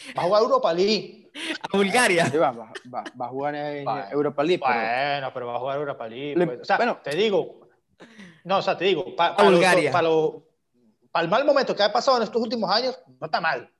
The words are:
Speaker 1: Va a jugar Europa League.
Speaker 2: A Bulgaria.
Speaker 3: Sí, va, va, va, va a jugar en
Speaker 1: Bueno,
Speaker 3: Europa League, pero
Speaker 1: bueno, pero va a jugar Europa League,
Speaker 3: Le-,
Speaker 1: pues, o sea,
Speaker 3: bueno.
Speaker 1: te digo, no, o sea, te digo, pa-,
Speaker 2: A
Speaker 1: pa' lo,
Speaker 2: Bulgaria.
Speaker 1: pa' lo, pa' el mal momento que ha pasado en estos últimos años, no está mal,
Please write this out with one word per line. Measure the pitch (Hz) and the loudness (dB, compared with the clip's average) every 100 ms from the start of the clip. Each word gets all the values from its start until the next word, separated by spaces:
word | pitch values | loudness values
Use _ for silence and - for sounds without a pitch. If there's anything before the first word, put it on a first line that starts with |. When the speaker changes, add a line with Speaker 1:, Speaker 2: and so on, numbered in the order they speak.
| 269 247 | -10 -4
Speaker 1:
Va | |
a | 165 | 2
jugar | 208 | 2
Europa | 240 262 - | 4 2 2
League. | 170 202 208 - - - - 330 311 | 2 2 0 -4 -14 -20 -12 -10 -8
Speaker 2:
A | - 196 | -2 0
Bulgaria. | 196 220 240 175 160 | 2 2 4 4 2
Speaker 3:
Sí, | 143 | 2
va, | 156 | 0
va, | 117 113 - 127 | 0 -10 -18 -12
va, | 123 107 123 | -12 -12 -10
va | 120 | -8
a | |
jugar | 131 143 | -4 -4
en | 147 147 147 139 | -4 -6 -6 -6
Speaker 1:
Bueno, | 107 98 | -6 -4
Speaker 3:
Europa | 139 151 143 | -2 -2 0
League, | 151 180 131 | 0 0 2
pero | 120 | 0
Speaker 1:
bueno, | 113 123 143 143 131 | 0 0 0 -2 -4
pero | 127 120 | -6 -6
va | 120 | -4
a | |
jugar | 131 139 | -4 -4
Europa | 147 135 113 | -6 -8 -10
League, | 117 143 143 | -10 -4 0
Speaker 3:
Le-, | 175 | 0
Speaker 1:
pues, | 123 | -2
o | - | -2
sea, | 196 | 0
Speaker 3:
bueno. | 240 - | 0 -2
Speaker 1:
te | - 151 | -4 0
digo, | 220 185 135 - - _ _ _ - - 185 - 175 | 2 0 -2 -8 -20 _ _ _ -20 -20 -20 -18 -2
no, | 190 | 0
o | |
sea, | 185 175 | 0 0
te | 180 | 0
digo, | 170 185 - | 0 -2 0
pa-, | 170 | 0
Speaker 2:
A | 143 | 4
Speaker 1:
pa' | |
lo, | 202 | 6
Speaker 2:
Bulgaria. | 175 185 180 147 | 6 6 4 2
Speaker 1:
pa' | 175 | 2
lo, | 165 160 156 - - _ _ _ _ _ _ | 2 2 0 -4 -14 _ _ _ _ _ _
pa' | 175 | -2
el | 165 | 0
mal | 214 294 | 2 2
momento | 285 214 185 | 2 2 0
que | |
ha | 202 | 0
pasado | - - 247 | 2 2 2
en | |
estos | 220 233 | 2 -2
últimos | 233 240 180 | -2 -4 0
años, | 208 254 254 - 127 | 0 -2 -6 -14 _
no | 151 | -6
está | 196 | -2
mal, | 170 139 113 | -2 -4 -8